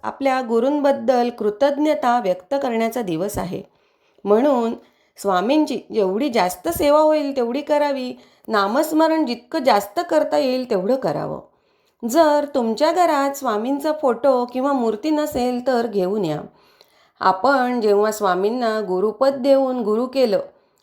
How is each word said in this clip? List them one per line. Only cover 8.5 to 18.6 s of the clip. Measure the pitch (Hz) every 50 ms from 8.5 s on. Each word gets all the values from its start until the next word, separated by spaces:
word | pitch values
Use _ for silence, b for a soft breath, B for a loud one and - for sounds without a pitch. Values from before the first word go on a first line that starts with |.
| 220 208 196 202 226 277 311 311 330 311 320 311 320 320 302
जितकं | 240 240 233 - - - 320
जास्त | 254 254 214 202 202 - - 349 349 349
करता | 330 302 294 277 302 294
येईल, | 285 254 254 254 254 240
तेवढं | 226 185 180 208 262
करावं. | 269 240 170 147 156 156 151 151 - - - _ _ _ _ _ _ _ _ _ _ - 226
जर | 233 330 320 302 294 294 285 285 -
तुमच्या | 277 240 226 220 214 294 320
घरात | 330 359 349 330 302 277 277 277
स्वामींचा | 277 277 262 247 208 208 220 254 277 277 285 311 302 302
फोटो | 294 262 233 226 - 277 254 247 240 240
किंवा | - 254 254 285
मूर्ती | 277 262 233 226 220 214 - 311
नसेल, | 311 294 302 294 - 254 247 247 247 247 247
तर | 269 254 233 233
घेऊन | 220 202 196 180 180 208 220 190
या. | 160 151 - - - b b b b b b b b b b b b b -
आपण | - - 185 - - 269 277 262 247 247 247 240
जेव्हा | 214 214 202 202 208 214
स्वामींना | 208 214 208 185 180 180 190 214 233 254